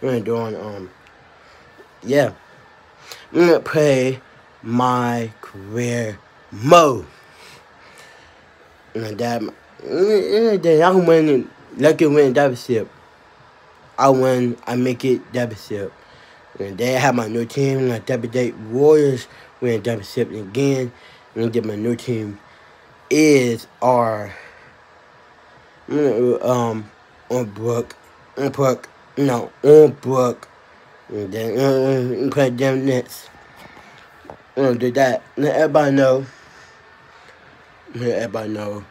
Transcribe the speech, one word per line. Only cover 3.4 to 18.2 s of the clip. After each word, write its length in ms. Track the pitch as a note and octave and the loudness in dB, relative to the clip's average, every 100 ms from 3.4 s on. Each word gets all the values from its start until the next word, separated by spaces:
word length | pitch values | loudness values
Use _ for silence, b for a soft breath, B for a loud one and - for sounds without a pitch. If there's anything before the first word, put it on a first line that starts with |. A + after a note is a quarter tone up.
gonna 200 | F3 D#3+ | 4 4
play 600 | - D#3 D3+ C3+ B2+ B2+ - - - - | 2 0 2 2 0 -4 -12 -20 -20 -20
my 720 | A2+ A#2 B2+ B2 A#2+ A#2 A2+ G#2+ | -4 0 0 0 -2 -4 -6 -12
career 800 | - G2 G2 A2 A#2+ A#2+ A2+ G#2+ _ _ - | -20 -20 -12 -6 -4 -4 -6 -10 _ _ -20
mode. 560 | G#2 A#2+ E3+ D#3 A#2 F2 - - B B B - - B B B B B B B _ - _ _ | -8 4 6 6 0 -8 -20 -20 B B B -20 -20 B B B B B B B _ -20 _ _
And 240 | A2 A2+ G#2 | -12 -10 -6
that, 240 | A#2+ A#2+ | -6 -4
and 1200 | G#2+ - _ - - C3 G3 G#3+ F#3 G3+ A3+ G3+ | -8 -12 _ -20 -8 -2 2 2 2 0 2 2
then 200 | E3 D#3 | 4 4
I 80 | E3+ | 6
win, 580 | F#3+ E3+ E3 D#3 C3+ A#2+ - - - | 4 6 4 4 2 0 -14 -20 0
lucky 280 | C#3+ D3+ D#3+ | 2 4 2
win 280 | D3 C#3+ | 4 4
double 220 | B2 C#3+ A#2+ | 4 0 -2
sip. 320 | - A#2 F#2+ - - _ - _ - _ _ - - - | -4 -4 -4 -14 -20 _ -20 _ -20 _ _ -20 -20 0
I 120 | C3+ | 4
win, 480 | C3+ C3 B2+ B2 A#2+ - | 4 2 2 0 -4 -6
I 80 | B2 | -4
make 300 | B2+ A#2+ C3 | -4 -4 -2
it 260 | A#2+ - | -2 -2
double 240 | B2 A#2+ G#2+ | -6 -6 -8
sip. 380 | - G#2 G2 - B B B B B - | -12 -10 -10 -14 B B B B B -12
And 180 | G2 F#2+ | -12 -6
then 200 | A#2+ C3 | -2 0
I 20 | |
have 160 | C3 B2 | 2 0
my 140 | A2 | -2
new 160 | A#2 A#2 | -6 -6
team, 420 | - C#3 C3+ C3 | -2 -2 0 -2
like 180 | A2+ - | -4 -4
Double 220 | B2+ | -6